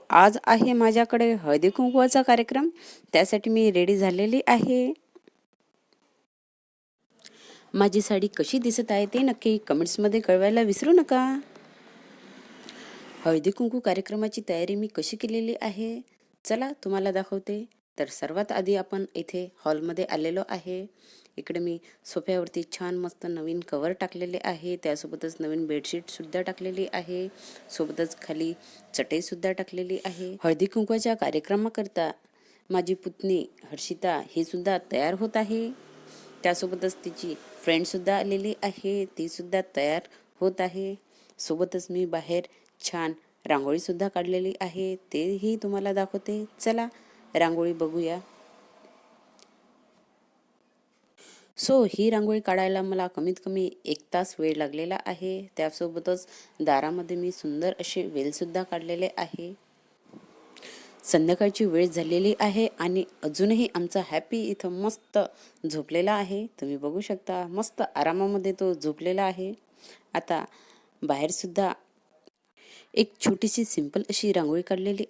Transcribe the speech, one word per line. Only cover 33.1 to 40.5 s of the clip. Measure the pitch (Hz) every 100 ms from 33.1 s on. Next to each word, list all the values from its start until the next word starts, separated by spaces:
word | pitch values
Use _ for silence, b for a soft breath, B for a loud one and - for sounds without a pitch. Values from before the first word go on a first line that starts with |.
| 175 190 180 - -
हर्षिता | - 147 - 165 185 165 -
ही | -
सुद्धा | 165 180 180 185 -
तयार | - 147
होत | 185 220 220
आहे, | 214 226 226 262 - - B B B -
त्यासोबतच | 180 175 185 185 185 - 175
तिची | 165 180 147 - -
फ्रेंडसुद्धा | - 160 170 190 180 196
आलेली | 202 196 202 -
आहे, | 202 190 190 202 190 -
तीसुद्धा | 165 - 180 190 185 -
तयार | 143 160 - b b _
होत | 185